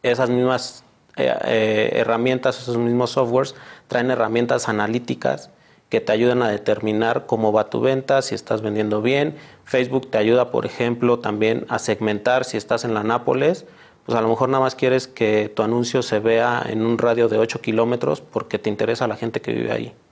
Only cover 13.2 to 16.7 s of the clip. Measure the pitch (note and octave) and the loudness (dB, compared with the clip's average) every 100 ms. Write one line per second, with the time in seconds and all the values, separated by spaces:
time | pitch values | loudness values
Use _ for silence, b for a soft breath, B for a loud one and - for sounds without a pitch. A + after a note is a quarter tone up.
13.2 | A#2+ B2+ C#3+ F#3 - B B B - A#2 | 0 0 0 -2 -8 B B B -4 0
14.2 | A2+ A2+ B2+ C3+ C3 - C3 B2+ B2+ - | 2 2 2 2 0 0 2 2 -2 -2
15.2 | A2 G#2+ G#2+ - A2 A#2 A#2+ C3 A#2+ G#2+ | 2 2 0 0 0 0 0 -2 0 0
16.2 | A2 A2+ A#2+ A#2+ - | 2 2 2 0 -2